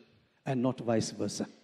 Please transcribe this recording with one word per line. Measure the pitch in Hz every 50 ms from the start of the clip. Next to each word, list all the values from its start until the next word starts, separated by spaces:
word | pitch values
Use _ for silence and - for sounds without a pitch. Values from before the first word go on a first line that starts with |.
| - _ _ _ _ _ _ _ -
and | 143 135 123 120
not | 131 120 - - 117
vice | 117 110 110 - - 104 107
versa. | 101 - - - - - -